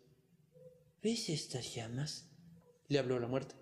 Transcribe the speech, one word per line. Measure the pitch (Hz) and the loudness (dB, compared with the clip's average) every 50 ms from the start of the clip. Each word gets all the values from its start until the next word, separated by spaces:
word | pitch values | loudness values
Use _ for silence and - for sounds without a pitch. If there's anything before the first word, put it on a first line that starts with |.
| - - - _ _ _ _ - _ _ - - - - - - - _ _ _ - | -20 -20 -20 _ _ _ _ -20 _ _ -20 -20 -20 -20 -20 -20 -20 _ _ _ 0
"¿Ves | 214 233 226 - - | 0 2 2 0 0
estas | 160 147 - - - 123 117 - - | 0 0 -2 -2 -4 -4 -4 -4 -6
llamas?", | 120 113 113 117 131 147 151 - - - - - - - - - - - - - _ _ - | -6 -6 -4 -2 -2 -2 -2 -4 -8 -12 -16 -20 -20 -20 -20 -20 -20 -20 -20 -20 _ _ 2
le | 139 139 | 4 4
habló | 131 123 127 123 | 4 4 2 2
la | 120 | 2
muerte. | 117 127 135 - - - - | 2 0 0 0 -2 -8 -14